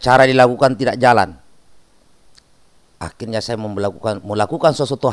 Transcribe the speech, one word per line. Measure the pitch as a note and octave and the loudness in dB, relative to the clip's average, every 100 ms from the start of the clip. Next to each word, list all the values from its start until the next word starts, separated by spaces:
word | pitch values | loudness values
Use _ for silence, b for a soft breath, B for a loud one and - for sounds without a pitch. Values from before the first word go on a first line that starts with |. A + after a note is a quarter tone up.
cara | B2 C3 C3 | 2 4 4
dilakukan, | C3 B2 B2 C3+ | 4 4 4 0
tidak | A2 B2 A2+ | 0 -4 2
jalan. | B2 A2+ F2+ D#2+ _ _ _ - _ _ _ _ _ _ _ _ _ _ _ _ | 2 2 0 -6 _ _ _ -20 _ _ _ _ _ _ _ _ _ _ _ _
Akhirnya | E2 - A#2 A2 | -18 -14 -10 -8
saya | A2 A2+ | -6 -8
melakukan, | G#2+ G2+ G2+ - A2 G2+ G2+ | -6 -4 -6 -4 -8 -8 -6
melakukan | G#2+ G#2 D#3 E3 | -4 -4 0 0
sesuatu | D3 C3+ C#3 C3 | 0 -4 -4 -2